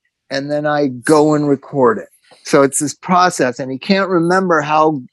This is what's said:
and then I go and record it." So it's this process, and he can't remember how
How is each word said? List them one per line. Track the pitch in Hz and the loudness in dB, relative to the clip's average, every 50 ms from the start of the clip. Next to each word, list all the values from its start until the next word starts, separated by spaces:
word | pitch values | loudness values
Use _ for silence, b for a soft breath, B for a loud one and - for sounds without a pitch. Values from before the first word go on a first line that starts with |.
| _ _ _ _ _ - | _ _ _ _ _ -10
and | 135 139 139 147 | -8 -8 -6 -4
then | 147 147 151 | -6 -4 -4
I | 147 147 147 147 135 | -2 -2 -2 -2 -4
go | 127 123 117 147 156 151 151 156 151 | -4 -4 0 2 2 4 4 2 2
and | 147 147 147 | 0 0 0
record | 139 131 - - - 143 127 117 110 104 | -2 -2 -4 -6 -2 2 2 2 2 0
it." | - - _ _ b b b b b | -6 -14 _ _ b b b b b
So | - - 147 139 | 0 2 2 2
it's | 135 - - | 2 0 -2
this | 151 135 - | -6 -6 -6
process, | _ - - 185 175 180 180 - - 147 127 123 - | _ -4 0 2 2 2 2 0 -2 -4 -4 -4 -6
and | 139 131 | -8 -10
he | 135 131 | -10 -8
can't | - - 196 196 196 180 | -4 -2 -2 0 0 0
remember | 190 170 165 170 180 190 190 180 165 151 | 0 0 0 2 2 0 2 2 0 0
how | 147 147 151 156 156 156 156 135 127 - | 0 0 2 2 2 2 0 -2 -8 -12